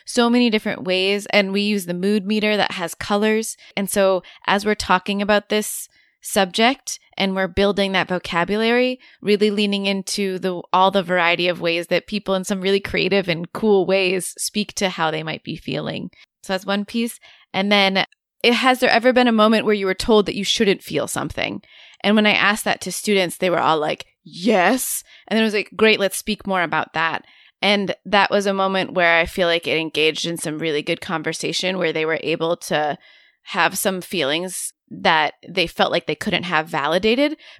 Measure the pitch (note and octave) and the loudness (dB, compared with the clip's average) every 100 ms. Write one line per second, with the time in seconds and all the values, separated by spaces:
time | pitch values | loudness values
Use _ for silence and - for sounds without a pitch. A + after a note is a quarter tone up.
0 | - - A#3+ A#3+ A#3+ G#3+ G#3+ - F3+ F#3 | -6 0 4 4 4 2 -2 -6 -2 0
1 | F#3+ G3+ G3+ G#3 G3 G3 G3+ G#3 F3 F3 | 2 0 0 0 2 0 0 0 -2 -4
2 | F#3+ G#3+ F#3 G#3+ G#3+ G#3 - F#3+ E3+ - | 0 0 0 0 2 0 0 -2 -8 -8
3 | - G#3 G#3+ A3 A3+ - - - G3 G#3 | -2 0 2 0 -2 -10 -12 -6 -4 2
4 | F#3+ F#3 - - - G3 G#3 G#3+ - F#3 | 2 2 -2 -8 0 0 2 -2 2 0
5 | - G3+ G3+ G#3 - G#3+ G#3+ - - _ | 0 -2 2 2 2 -2 -2 -8 -14 _
6 | _ _ - - F#3+ F3+ A3+ C#4 - - | _ _ -4 0 0 2 0 0 -6 -14
7 | _ - G3 F#3+ F#3+ F3+ G3+ G3 G3 F#3+ | _ -4 -2 0 -2 2 2 2 0 0
8 | D#3+ F3+ - E3+ E3+ G#3 A3+ A#3+ B3+ B3+ | 0 -4 -2 -2 0 0 2 2 2 -2
9 | _ _ F#3+ G#3 G#3+ G3+ G#3 G3+ G3 G3 | _ _ 0 2 2 2 0 0 0 -2
10 | F#3 - G3 F#3 F#3 F3+ - F3+ F#3+ G3 | -4 -4 -4 -2 -4 -6 -2 2 4 2
11 | E3 F3+ E3+ E3+ F3 F3 E3+ E3 E3+ F3+ | 0 2 2 2 0 0 -2 -2 0 -2
12 | - G#3 F#3+ F#3+ F#3 G3 F#3 G3 - E3+ | -2 -6 -2 -2 -2 -4 0 0 0 -2
13 | E3+ G3 F#3 D#3+ F3 - A3 G3+ F3+ F#3+ | 0 0 0 -4 -6 -2 2 2 4 2
14 | F#3 F#3+ - - - G#3+ G#3 - F#3+ F#3 | 2 -2 -6 -8 -6 -4 -6 -4 -4 -2
15 | D#3+ D#3 D#3+ D#3 - - - D3+ D#3 - | -4 -4 -6 -10 -10 -10 -8 -6 -6 -8
16 | - _ _ _ - F#3+ G3 G3+ G3+ A#3 | -10 _ _ _ -6 -6 -4 -4 -4 -4
17 | A#3 - - - _ F#3 G3+ G#3 G3 F#3+ | -4 -6 -20 -20 _ -4 2 2 4 2
18 | - _ _ _ A3+ A#3 B3+ B3+ B3 A#3 | -2 _ _ _ 2 4 4 4 4 4
19 | A#3+ B3 B3 A3+ G#3+ A3 F#3+ G#3+ F#3+ F#3+ | 4 4 4 6 4 4 2 0 0 -2
20 | - G#3+ G3 - F#3+ - G#3 F#3 - D3+ | 4 4 4 -2 -2 0 2 0 -2 -4
21 | A2+ - C#3+ - - - - - - - | -4 -4 -6 -4 -6 -6 -12 -20 -20 -4
22 | G3+ G#3+ G#3+ - F#3+ G#3+ G#3 - - - | 2 4 4 4 2 2 -2 -4 -4 -6
23 | - G3 F3+ - F#3 E3+ - C#4+ D3+ D#3+ | 0 2 2 0 0 2 2 2 0 -4
24 | - _ E3+ D3 F#3 G#3 F3+ B3+ - - | -10 _ -20 -6 0 4 4 2 -2 -8
25 | - - - G#3+ A3 G#3 F#3+ F3+ A3 G#3 | -10 -18 -4 -2 0 -2 -4 2 4 4
26 | G3 - - G3+ - F#3 E3 D#3 - D#3+ | 0 -4 -6 -6 -2 -2 0 -2 -4 -2
27 | D#3+ D3 - - _ _ F#3+ G#3 F#3+ - | -2 -4 -10 -20 _ _ 0 0 0 -6
28 | F#3+ G3+ F#3+ G#3 G3 G3 F#3+ F#3+ F3+ F3+ | 0 2 4 2 0 0 0 0 -2 0
29 | E3+ E3 E3+ - F3 E3+ E3+ D#3 D#3+ D3 | 2 2 0 0 0 0 0 -2 -2 0
30 | D#3 D#3 E3+ E3+ E3 D3+ D#3+ D3 D3+ E3 | 0 0 -4 -6 -6 -6 -4 -4 -4 -6
31 | - E3 D#3 E3 D3+ - F#3 F#3+ E3 D#3 | -6 -6 -6 -6 -6 -4 -4 -2 -2 -2
32 | D#3+ D#3+ C#3 E3 E3 F3 - D#3 D3+ C#3 | -2 -2 -4 -4 -2 -4 -4 -2 -2 -4
33 | _ - _ _ - G3 E3+ F#3+ G#3 F#3 | _ -20 _ _ -8 0 0 0 -4 -4
34 | - F#3 C3+ D#3 F#3 - - - - F3 | -6 -4 -2 -2 -4 -8 -12 -14 -18 -4
35 | F#3+ D#3+ D3+ - - E3+ E3+ - G3+ F3 | 0 2 0 -4 -8 -4 -2 0 0 0
36 | - D3+ - F3 F3 D#3+ D#3+ D#3 C#3+ E3+ | -4 -6 -4 -4 -2 -2 -2 -2 -2 0
37 | A3 A3+ D4 D4+ - - | 0 2 0 -2 -16 -12